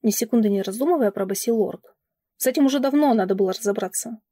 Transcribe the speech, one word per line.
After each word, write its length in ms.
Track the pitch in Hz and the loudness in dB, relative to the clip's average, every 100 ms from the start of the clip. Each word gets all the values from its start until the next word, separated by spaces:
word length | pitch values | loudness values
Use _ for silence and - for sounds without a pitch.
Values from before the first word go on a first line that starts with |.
ни 100 | 220 | 0
секунды 360 | 202 220 240 208 | -2 0 2 2
не 140 | 202 | 0
раздумывая, 500 | 190 202 285 339 220 | -2 -4 0 2 0
пробасил 500 | 202 190 196 - 226 | -2 -6 -4 -2 0
орк. 320 | 196 - _ _ _ _ _ _ | -2 -4 _ _ _ _ _ _
"С 100 | 262 | -2
этим 200 | 254 277 | 2 2
уже 120 | 277 | 2
давно 340 | 269 285 294 | 0 2 4
надо 220 | 220 190 190 | 2 2 0
было 160 | 190 | 0
разобраться". 720 | 190 202 202 185 - 240 226 _ | 0 -2 -2 -4 -8 -10 -14 _